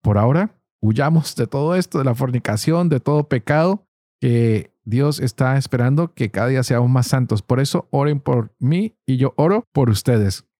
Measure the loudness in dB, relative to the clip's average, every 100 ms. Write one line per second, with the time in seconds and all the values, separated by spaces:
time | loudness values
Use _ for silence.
0 | 2 2 2 0 -2 _ _ _ -2 0
1 | 2 0 -2 -6 -4 -2 -2 -2 -2 -2
2 | -2 -2 -2 -2 -2 -2 0 0 0 0
3 | 0 -2 0 -4 0 0 2 -2 _ _
4 | _ _ 0 2 2 0 -4 _ -4 0
5 | 0 0 -4 0 0 0 0 0 2 0
6 | -2 -4 -4 -2 0 0 0 0 2 2
7 | 2 0 0 -2 0 0 0 -2 -2 -2
8 | 0 -2 -2 -2 -2 _ -2 0 -4 _
9 | -4 0 0 2 2 0 -2 0 0 0
10 | 2 0 0 -4 _